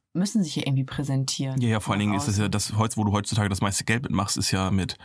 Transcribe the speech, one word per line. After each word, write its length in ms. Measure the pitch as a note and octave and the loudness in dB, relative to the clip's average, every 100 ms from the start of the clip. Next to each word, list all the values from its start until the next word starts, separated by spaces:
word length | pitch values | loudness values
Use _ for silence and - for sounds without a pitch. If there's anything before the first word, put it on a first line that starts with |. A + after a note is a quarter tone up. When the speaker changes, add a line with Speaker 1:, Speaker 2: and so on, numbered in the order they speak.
| _ | _
Speaker 1:
müssen 320 | - G3+ A3 | -2 0 0
sich 100 | D#3+ C#3+ | 0 -2
ja 60 | - | 0
irgendwie 180 | C3+ | 0
präsentieren 760 | C3 - C3+ C3+ C3+ - C3+ C3 | 0 -4 -2 0 0 -2 -2 0
Speaker 2:
Ja, 80 | A#2+ | 2
ja, 100 | A2 | 2
vor 140 | - | 0
allen 60 | G2+ | 0
Speaker 1:
nach 40 | |
Speaker 2:
Dingen 100 | G#2 G2 | 2 0
ist 100 | G#2 | 0
es 80 | G2+ | 2
ja 80 | |
Speaker 1:
außen. 60 | G2+ | 2
Speaker 2:
das, 240 | G2+ - G#2+ | 0 0 0
heutz-, 200 | A2+ - | 0 0
wo 60 | |
du 80 | G#2 | 0
heutzutage 360 | G#2 - - G2+ | 0 0 0 0
das 120 | F#2+ | 0
meiste 220 | G2+ G2 | 0 0
Geld 180 | - A2+ | 0 -2
mitmachst, 340 | C3+ F#2 G2 - | 0 -2 0 -2
ist 140 | F#2+ | 0
ja 180 | F#2+ F#2+ | 0 2
mit, 260 | G2 E2+ - | 0 0 -6